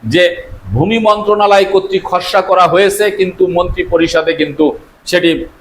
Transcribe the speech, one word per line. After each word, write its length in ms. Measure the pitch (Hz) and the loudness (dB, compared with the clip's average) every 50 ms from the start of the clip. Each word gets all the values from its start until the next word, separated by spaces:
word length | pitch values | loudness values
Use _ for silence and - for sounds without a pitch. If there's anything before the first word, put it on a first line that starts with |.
| 113 | -6
যে 320 | 110 123 175 180 175 175 - - - - - - 95 | 0 2 2 2 2 0 -4 -12 -14 -16 -16 -10 -6
ভূমি 260 | 95 120 156 196 226 226 | -2 -2 0 0 0 0
মন্ত্রণালয় 640 | 214 214 208 208 208 202 208 208 208 202 202 196 196 | 2 2 0 2 2 0 0 2 4 4 4 4 4
কর্তৃক 380 | 190 196 190 190 - 190 190 - | 2 0 0 0 0 -4 -4 -4
খসড়া 380 | - 180 180 175 - - 196 | -2 -4 -4 -4 0 0 0
করা 200 | 185 - 190 185 | 2 2 2 4
হয়েছে, 480 | 180 165 160 180 202 196 196 202 208 208 | 4 4 4 2 2 2 0 0 -2 -2
কিন্তু 360 | 196 202 190 185 185 - 185 | 0 -2 -4 -4 0 -2 -2
মন্ত্রী 380 | 175 170 170 175 175 - 180 175 | 0 0 -2 -2 -2 -4 -4 -4
পরিষদে 480 | 180 175 165 165 165 - 160 160 160 | -2 0 0 0 2 0 0 0 0
কিন্তু 460 | 165 156 156 147 143 143 156 151 - - - - _ _ _ | -2 -2 -4 -6 -2 0 0 0 0 -4 -14 -20 _ _ _
সেটি 400 | - - 180 175 170 160 - 165 - - _ | -2 -2 0 0 0 0 -2 -6 -12 -16 _